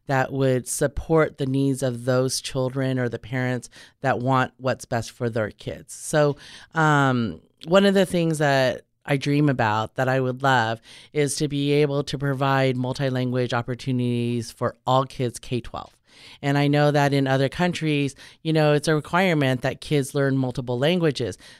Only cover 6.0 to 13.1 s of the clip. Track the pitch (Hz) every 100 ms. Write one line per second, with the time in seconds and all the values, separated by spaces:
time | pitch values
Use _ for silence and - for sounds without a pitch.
6 | - 156 147 143 - - - 160 156 147
7 | 135 127 110 78 _ _ 160 190 196 196
8 | 185 180 165 151 147 135 127 - - _
9 | - 139 143 143 147 131 110 107 110 -
10 | 127 135 127 127 139 131 113 113 - -
11 | - 151 143 - 151 143 143 143 147 143
12 | 147 139 139 131 139 135 135 127 127 131
13 | 139